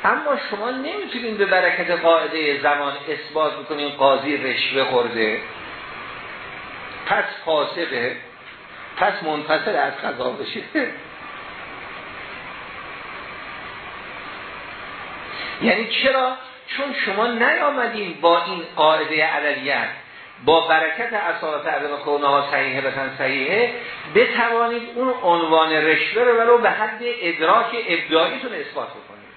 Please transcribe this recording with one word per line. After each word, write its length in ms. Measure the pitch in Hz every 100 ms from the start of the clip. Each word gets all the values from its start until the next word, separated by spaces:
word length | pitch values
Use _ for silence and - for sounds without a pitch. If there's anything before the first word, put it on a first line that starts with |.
اما 320 | 202 254 302 262 -
شما 200 | 202 220
نمیتونید 680 | 262 285 415 339 240 233 208
به 80 | 190
برکت 440 | 185 175 170 175
قاعدهٔ 680 | 170 165 165 151 156 151 139
زمان 320 | 147 147 143 135 -
اثبات 480 | 143 - 156 151 131
بکنید 380 | 139 147 147
قاضی 420 | - 135 135 135 143
رشوه 480 | 127 117 - 131
خورده، 560 | 127 127 117 117 110 110 - - - - - - - - - - - - - - - - -
پس 180 | 208 - -
فاسقه، 720 | - 156 139 - 156 127 120 123 - - - - - - - -
پس 260 | 202 -
منفصل 540 | 160 151 151 156 - 170
از 160 | 139 139
قضا 260 | 127 117 127
بشه. 300 | 113 127 220 - 311 254 - - - - - - - - - - - - - - - - - - - - - - - - - - - - - - - - - - - - - - - - - - - - - - -
یعنی 260 | 226 185 226 -
چرا؟ 300 | 262 262 254 262 - - -
چون 280 | - 277 - -
شما 200 | 196 240
نیامدین 920 | 233 247 320 294 269 233 214 196 151
با 240 | 170 170
این 180 | 180 185 165 -
قاعدهٔ 480 | 156 156 151 151
عللیت، 640 | 156 147 147 131 131 131 110 - - - - -
با 160 | 123 165
برکت 520 | - 160 156 156 240
اصالت 540 | 220 175 160 160 147 151
عدم 300 | 147 147 143
کونها 520 | 151 143 143 143 139
صحیحه 300 | 139 135 131
بسن 340 | 135 131 131 -
صحیحه، 560 | 135 135 135 202 240 240 - - -
بتوانید 680 | 160 240 - 233 233 233 233 233
اون 200 | 240 262 247
عنوان 500 | 185 170 160 160 160
رشوه 500 | 156 156 156 - 214
رو 100 | 247
ولو 260 | 233 233 240
به 120 | 214
حد 300 | 190 220 -
ادراک 640 | 240 233 175 165 160 214 233 240 185
ابداعیتون 640 | 170 151 160 170 262 247
اثبات 360 | 185 139 143 113
بکنید. 400 | 107 - 104 101